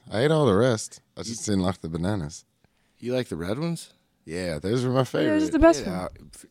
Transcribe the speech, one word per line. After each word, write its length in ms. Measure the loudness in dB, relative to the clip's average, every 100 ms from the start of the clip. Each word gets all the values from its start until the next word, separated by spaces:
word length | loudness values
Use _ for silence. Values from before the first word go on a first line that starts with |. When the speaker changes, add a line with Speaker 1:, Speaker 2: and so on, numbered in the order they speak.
| -6
Speaker 1:
I 100 | 0
ate 60 | 2
all 160 | 4 4
the 80 |
rest. 460 | 4 4 2 -4 -16 _ -14
I 60 |
just 220 | -10 -8 -2
didn't 160 | 0
like 180 | 0 -2
the 80 | -6
bananas. 560 | -4 -2 -4 -6 -12 _ _ _ _ _ -12
Speaker 2:
You 140 | -6
like 140 | -4 -4
the 80 | -6
red 220 | -6 -4
ones? 340 | -4 -6 -10 _ _ _
Speaker 1:
Yeah, 340 | -10 -6 -4 -4
those 260 | -2 -2
are 60 | 0
my 80 | 0
Speaker 3:
Yeah, 20 |
those 100 | 0
are 240 | 0 0 2 0
Speaker 1:
favorite. 60 |
Speaker 3:
the 60 | 4
best 260 | 6 6
Speaker 2:
Get 60 | 0
Speaker 3:
one. 100 | -4
Speaker 2:
out. 120 | -6 -10
Speaker 3:
Those 280 | -20 -20 -20